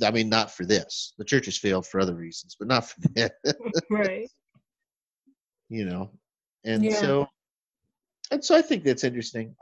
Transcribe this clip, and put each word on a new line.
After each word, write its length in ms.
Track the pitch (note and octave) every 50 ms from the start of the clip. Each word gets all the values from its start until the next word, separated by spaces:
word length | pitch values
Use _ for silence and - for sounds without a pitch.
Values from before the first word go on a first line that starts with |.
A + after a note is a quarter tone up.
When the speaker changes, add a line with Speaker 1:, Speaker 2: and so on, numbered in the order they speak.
Speaker 1:
I 80 | A2+ G#2+
mean, 200 | A2+ A2+ A2+ A2
not 200 | A2+ A2+ G#2+ G#2+
for 140 | - - F2+
this. 480 | F2+ G#2 F#2 D#2 - - - - - _ -
The 60 | G#2
church 200 | - C#3+ C3 -
has 140 | G2 - -
failed 280 | - G#2 F#2+ F#2 F2+
for 140 | - - F#2+
other 140 | F#2+ F2+ F2
reasons, 400 | E2+ E2 E2 E2+ - - - - _
but 80 | G#2
not 200 | A#2 B2+ A#2+ - -
for 80 | - -
<laughs> 140 | - - -
this. 160 | A#2+ A#2 F#2+ - _ - C#3 D3 - - A#3 - E3 - -
Speaker 2:
Right. 380 | G#3+ G#3+ G3+ F#3+ F#3 G#3 A3+ B3+ _ _ _ _ _ _ _ _ _ _ _ _ _ _ _ _ _ _ _ _ _ _ _ _ _ _ _ _
Speaker 1:
You 160 | A2+ A2+ G#2
know, 260 | F2+ F2 F2+ F#2+ - - _ _ _ _ _ _ _ _ _ _
and 200 | A2+ A2+ A2 G#3+
Speaker 2:
Yeah. 100 | G#3+ G#3+ G#3
Speaker 1:
so, 260 | - C#3 C#3 C#3 C#3+ - _ _ _ _ _ _ _ _ _ _ _ _ _ _ _ _ _ _ - -
and 140 | C#4 C#4+ -
so 120 | - E4
I 60 | E4
think 220 | D#4+ D#4+ D4+ F#3+ -
that's 200 | C#3 B2 B2+ -
interesting. 500 | B2+ A#2+ B2 A2+ - - A2+ A2 A2 - _